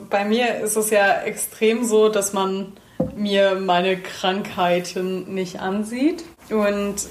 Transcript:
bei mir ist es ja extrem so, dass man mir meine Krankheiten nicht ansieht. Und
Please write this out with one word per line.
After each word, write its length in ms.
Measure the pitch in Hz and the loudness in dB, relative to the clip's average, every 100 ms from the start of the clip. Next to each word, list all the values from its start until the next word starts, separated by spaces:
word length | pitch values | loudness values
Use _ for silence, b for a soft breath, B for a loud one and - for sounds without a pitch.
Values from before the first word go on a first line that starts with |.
| - | -2
bei 160 | 202 208 | 0 2
mir 300 | 226 240 - | 2 0 0
ist 140 | 214 220 | -2 -2
es 120 | 214 | 2
ja 320 | 208 196 - | 4 4 2
extrem 600 | 214 208 - - 220 233 | -2 -6 -8 0 2 2
so, 260 | 226 214 214 | 2 4 4
dass 240 | 208 196 | 2 0
man 400 | 196 190 190 196 B B B - 208 | 0 -2 -2 -6 B B B -6 -4
mir 440 | 208 196 196 190 | 0 4 4 2
meine 340 | 190 175 190 185 | 2 2 2 0
Krankheiten 1300 | - - 190 190 202 - 175 180 180 190 185 185 - 190 | -4 -4 -2 -2 -4 0 2 2 0 -4 -4 -4 -6 -6
nicht 240 | 180 - | -6 -6
ansieht. 640 | 190 202 214 240 294 359 - - - | -4 -4 -4 0 0 0 -8 -18 -4
Und 460 | 220 202 202 202 196 - | 0 0 0 -2 -4 -10